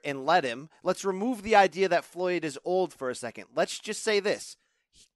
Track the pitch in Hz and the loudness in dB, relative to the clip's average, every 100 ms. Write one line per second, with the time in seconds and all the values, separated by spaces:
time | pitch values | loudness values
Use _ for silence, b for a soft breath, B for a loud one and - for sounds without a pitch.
0 | 147 139 139 185 131 120 156 b 170 - | -4 -4 2 2 2 -6 -10 b -4 -2
1 | 196 190 233 226 202 208 190 185 190 170 | -2 -2 -2 -4 4 6 6 4 2 2
2 | - 175 180 175 156 135 175 185 170 - | -2 -6 -2 -2 -4 -6 -2 0 0 -4
3 | 131 120 120 107 95 135 190 - - 202 | -6 -6 -8 -12 -8 -2 -2 -2 -8 -6
4 | 226 208 196 113 - - b b b b | 0 0 0 -4 -6 -18 b b b b
5 | b | b